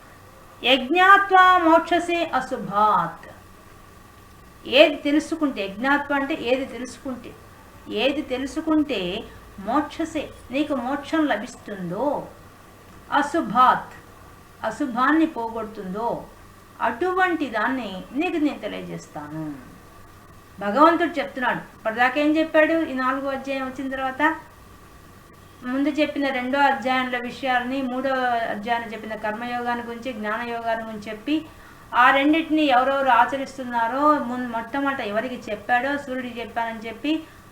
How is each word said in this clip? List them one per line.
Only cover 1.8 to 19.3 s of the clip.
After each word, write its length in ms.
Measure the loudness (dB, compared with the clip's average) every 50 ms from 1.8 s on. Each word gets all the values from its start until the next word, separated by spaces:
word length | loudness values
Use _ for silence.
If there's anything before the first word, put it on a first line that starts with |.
| 6 4 0 0 0 0 -2 -2 -2 -2 -2
అశుభాత్. 960 | -4 -2 -4 -6 -6 -6 -2 2 4 4 4 4 2 0 -2 -6 -12 -18 -20 -20 -20 -20 -20 -20 -20 -20 -20 -20 -20 -20 -20 -20 -20 -20 -20 -20 -20 -20 -20 -20 -20 -20 -20 -20 -16 -6 2
ఏది 260 | 8 8 8 8 6
తెలుసుకుంటే, 680 | 0 0 2 2 2 2 0 -4 -2 -2 -2 -2 -2 -6
యజ్ఞాత్వ 500 | -6 -6 -4 0 2 2 2 0 0 -2
అంటే 240 | -2 0 -2 -4 -4
ఏది 240 | 0 0 0 0 -2
తెలుసుకుంటే, 680 | -6 -8 -10 -10 -12 -12 -12 -10 -10 -10 -10 -12 -16 -18 -18 -20 -20 -20 -20 -20 -20 -20 -20 -14 -8
ఏది 340 | -4 0 0 0 0 0
తెలుసుకుంటే 1000 | -4 -6 -6 -6 -6 -6 -6 -6 0 2 2 2 2 0 -2 -4 -4 -4 -4 -6 -8 -12 -16 -20 -20 -20 -16 -12
మోక్షసే, 680 | -6 -2 0 0 0 -2 -4 -6 -6 -6 -4 -8 -8 -8 -12 -18 -14 -6
నీకు 240 | -4 -4 -2 -2 -2
మోక్షం 520 | -4 -4 -4 -4 -6 -6 -2 0 0 2
లభిస్తుందో, 1000 | 0 0 -2 -4 -10 -14 -16 -14 -14 -12 -10 -8 -6 -4 -2 -2 -2 -2 -4 -6 -12 -16 -20 -20 -20 -20 -20 -20 -20 -20 -20 -20 -20 -20 -20 -10 -2
అశుభాత్ 800 | 0 0 0 0 0 -2 -2 0 4 6 6 6 6 4 0 -8 -16 -20 -20 -20 -20 -20 -20 -20 -20 -20 -20 -20 -14 -6 -6
అశుభాన్ని 640 | -6 -4 -2 -4 -4 0 2 2 4 4 4 4
పోగొడుతుందో 1000 | 2 0 -4 -6 -6 -6 -6 -8 -8 -10 -12 -10 -8 -6 -4 -2 -2 -4 -4 -8 -14 -18 -20 -20 -20 -20 -20 -20 -20 -10 -4
అటువంటి 680 | -4 -2 -2 0 -2 0 2 2 2 2 2 0 -2 -2
దాన్ని 520 | -2 -2 -2 0 -2 -2 -4 -6 -8 -10 -12 -8
నీకు 240 | -4 -2 -2 0 0
నేను 220 | 0 0 0 0 -2
తెలియజేస్తాను. 920 | -8 -8 -8 -8 -10 -10 -10 -12 -12 -12 -12 -12 -12 -10